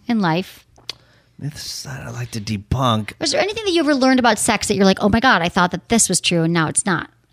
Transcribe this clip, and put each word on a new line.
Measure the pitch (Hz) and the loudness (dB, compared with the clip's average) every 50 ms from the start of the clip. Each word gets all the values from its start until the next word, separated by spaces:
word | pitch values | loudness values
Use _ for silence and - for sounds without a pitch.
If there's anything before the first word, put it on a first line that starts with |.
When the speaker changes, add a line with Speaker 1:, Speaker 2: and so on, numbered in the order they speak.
| _ | _
Speaker 1:
in | - 240 220 | -4 -2 0
life. | 196 170 160 170 185 - - - - _ _ _ _ - - _ _ _ _ _ _ _ _ - | 0 2 0 0 -2 -6 -12 -20 -20 _ _ _ _ -18 -18 _ _ _ _ _ _ _ _ -12
Speaker 2:
myths | - 143 - - - - - - - | -10 -10 -10 -10 -12 -12 -12 -12 -12
that | 135 135 - - | -12 -14 -12 -12
I | 117 | -12
like | 117 120 123 117 | -10 -10 -10 -8
to | - 117 | -8 -8
debunk. | 101 113 110 98 101 - - 127 135 123 113 107 104 - - - | -6 -4 -6 -6 -4 -4 -2 0 2 2 2 0 -2 -4 -8 -6
Speaker 1:
Was | - 320 | -4 -2
there | - - | 0 0
anything | - 392 415 453 440 | 0 -2 -2 -4 -2
that | 403 | 0
you | 339 339 | 0 2
ever | 311 285 302 | 2 2 2
learned | 254 247 254 269 254 | 4 4 4 4 4
about | 240 240 208 208 | 4 2 2 2
sex | - - 214 202 - - | 0 0 -2 -2 -2 -2
that | 214 | 0
you're | 190 202 | 4 4
like, | 190 190 - | 4 4 4
"Oh | - 202 | 2 2
my | 202 226 | 2 2
God, | 233 262 233 185 | 4 4 4 2
I | 170 175 | 2 0
thought | - - 180 180 | 0 2 0 0
that | - 175 - - | 0 -4 -4 -2
this | 233 220 - - | 0 0 2 0
was | 180 - | 0 -2
true | - - 175 170 160 | -2 0 0 2 2
and | 165 170 | 2 2
now | 170 160 151 | 0 0 0
it's | - - - | -2 -2 -2
not"? | 208 175 151 - - _ _ _ _ | -2 -2 -4 -4 -8 _ _ _ _